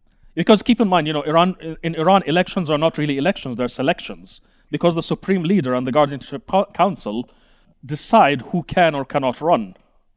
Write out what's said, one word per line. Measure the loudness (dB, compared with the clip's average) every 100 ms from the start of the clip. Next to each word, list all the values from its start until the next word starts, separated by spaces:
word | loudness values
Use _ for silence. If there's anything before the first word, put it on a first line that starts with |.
| _ _ -12
Because | -4 4 4
keep | 4 2
in | 4
mind, | 2 2
you |
know, | -2
Iran, | 2 2 2 -2 -12 -8
in | -6
Iran, | 0 2 4 4
elections | 0 0 -4 -2
are | 0
not | 0 0
really | -2 0
elections, | -2 -4 -8 -6
they're | -6
selections. | -2 -2 -2 -8 -16 -18 -20 _ _ _
Because | -2 0 0
the |
supreme | -4 -6 -2 -2
leader | 0 0 0
and | -4 0
the |
Guardianship | 2 0 -2 -12 -14 -2
Co-, | -2 -2
Council | -2 -2 -2 -8 -8 -10 _ _ _ _ _
decide | -12 -10 2 4 4 2
who | -4 -8
can | -4 2 2 0
or |
cannot | -4 -2 -2 -2
run. | 0 0 -2 -14 _ _ _